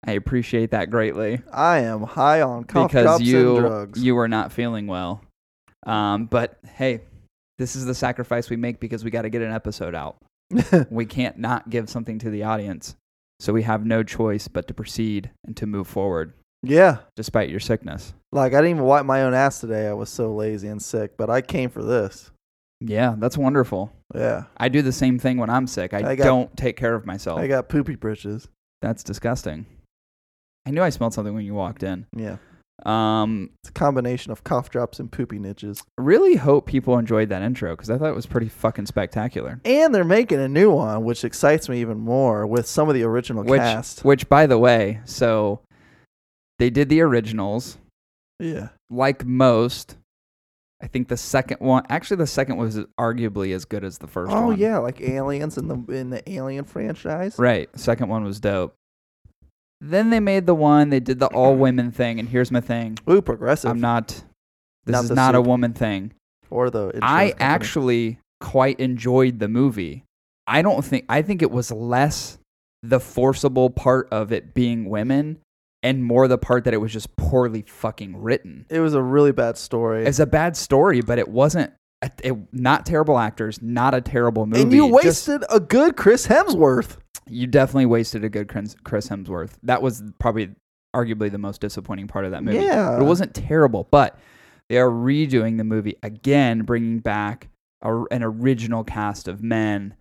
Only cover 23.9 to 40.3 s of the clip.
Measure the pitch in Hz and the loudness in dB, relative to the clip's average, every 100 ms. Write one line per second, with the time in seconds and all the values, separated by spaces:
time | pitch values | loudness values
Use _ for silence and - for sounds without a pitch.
23.9 | - _ 117 120 113 - - 123 131 135 | -12 _ -6 -4 -4 -8 -4 0 0 0
24.9 | 127 131 127 131 127 113 123 131 - 92 | 0 0 2 0 -2 0 -2 -2 -6 -6
25.9 | 101 139 135 139 127 127 - 131 - 120 | -4 -4 2 2 2 0 -4 -6 -2 -2
26.9 | 117 104 95 - 82 143 135 123 156 139 | -2 -6 -10 -6 -4 -2 -2 0 -2 -2
27.9 | 135 113 107 101 107 - _ _ _ 113 | -6 -8 -8 -8 -12 -14 _ _ _ -6
28.9 | 117 - 101 117 127 - 78 98 - _ | -6 -8 -6 -4 -4 -6 -10 -14 -20 _
29.9 | _ _ _ _ _ _ _ - 147 180 | _ _ _ _ _ _ _ -8 -2 0
30.9 | - 117 110 104 104 104 104 92 110 95 | 0 -4 -4 -6 -6 -8 -6 -6 -6 -8
31.9 | 92 - 113 110 92 _ _ _ _ - | -8 -12 -12 -12 -12 _ _ _ _ -4
32.9 | 110 110 110 107 110 95 _ - - 139 | 0 0 0 0 -4 -8 _ -20 -2 0
33.9 | 135 123 127 - 113 - 123 127 123 120 | 0 -2 -6 -8 -14 -4 -4 -4 -6 -6
34.9 | - 117 - 123 104 98 101 104 101 - | -8 -14 -8 -8 -6 -10 -10 -12 -12 -14
35.9 | - 131 214 392 330 139 143 - 135 127 | -4 4 6 6 4 4 2 2 -4 0
36.9 | 123 113 113 107 95 101 127 92 82 107 | 0 2 0 0 -2 -4 -4 -6 -8 -6
37.9 | 120 156 143 120 127 113 - 113 - 104 | -2 -2 -4 -4 -4 -4 -4 -4 -4 -6
38.9 | - 92 - 107 - 65 123 208 269 320 | -4 -4 -4 -6 -6 -10 -10 0 4 4
39.9 | 220 170 196 233 | 4 4 4 4